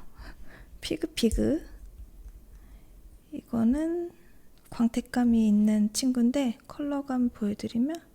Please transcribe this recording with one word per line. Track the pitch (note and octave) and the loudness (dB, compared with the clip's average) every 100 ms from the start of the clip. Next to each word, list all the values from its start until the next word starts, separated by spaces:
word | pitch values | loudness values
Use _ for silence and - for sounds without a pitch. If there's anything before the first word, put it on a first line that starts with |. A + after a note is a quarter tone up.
| - - - - - - - - | -8 -16 -18 -16 -18 -18 -20 -16
피그피그. | - D#4+ D#4+ - A3+ A3 G#3+ D4+ - - - - - - - - - - - - - - - - - | -8 -6 -6 0 0 2 0 0 -4 -16 -20 -18 -20 -20 -20 -20 -20 -20 -20 -20 -20 -20 -20 -20 -16
이거는 | D4 - A#3 A3+ C#4 D#4+ E4+ F4 - - - - - - | -16 -6 0 2 2 0 -2 -4 -10 -20 -20 -20 -20 -12
광택감이 | - A#3 - - B3 A#3+ A#3 A3 | -2 0 0 -4 0 4 4 6
있는 | G#3 G#3+ G#3+ G#3 | 6 4 4 2
친구인데 | - C4 B3+ A#3+ C#4+ C4 A3 - | 0 0 2 2 2 0 -2 -10
컬러감 | - C#4+ C#4+ C#4 B3+ A#3+ | -8 -4 -4 -2 0 0
보여드리면 | - G#3 G#3 A3 A#3 C4 E4+ - | 0 -4 -4 -4 -2 -2 -2 -10